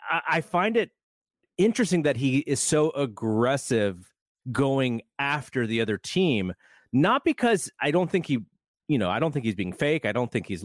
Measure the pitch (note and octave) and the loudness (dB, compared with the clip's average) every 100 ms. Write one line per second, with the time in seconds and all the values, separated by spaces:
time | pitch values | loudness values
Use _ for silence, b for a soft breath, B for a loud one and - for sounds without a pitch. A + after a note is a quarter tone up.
0 | - E3 - E3 D#3+ F3 G3+ A3+ G3 _ | -6 -4 -2 -2 -2 -2 0 0 -2 _
1 | _ _ _ _ _ - G3+ A3+ G#3 F3+ | _ _ _ _ _ 0 2 2 0 2
2 | D3 A#2+ C3+ C3 C#3+ C#3 - D3+ D#3 C#3+ | 2 0 2 0 0 -2 0 2 2 0
3 | C#3 G2+ A2+ A2 A#2+ C#3 - A#2 G2+ F2 | -6 -4 -2 2 2 0 0 0 0 -4
4 | F#2 _ _ _ B2+ A#2+ C#3 C3+ B2+ A#2 | -14 _ _ _ -8 -2 0 2 0 -2
5 | - - C#3 D3 C3+ C3 A#2 A2+ A2 G2+ | -8 -6 -2 -4 -4 -4 -2 0 0 -2
6 | - - F#3 A2+ F#2 F2 b b b B2+ | -2 0 2 2 -2 -6 b b b 2
7 | E3+ C4 E4+ D4 A#3+ G3+ - - C#3 D#3+ | 2 2 0 0 2 0 -2 -6 0 0
8 | F3 F#3+ D#3 C3 G#2+ _ _ _ - D3 | 0 -2 0 -4 -4 _ _ _ -2 0
9 | F#2 G2+ D#3+ D3 A2+ F#2+ F2+ - D3 D#3+ | 2 0 -2 -2 -4 -4 -4 -2 -2 0
10 | G#2+ A2 B2 A#2 F2 F#2 | -2 -2 -2 -4 -6 -8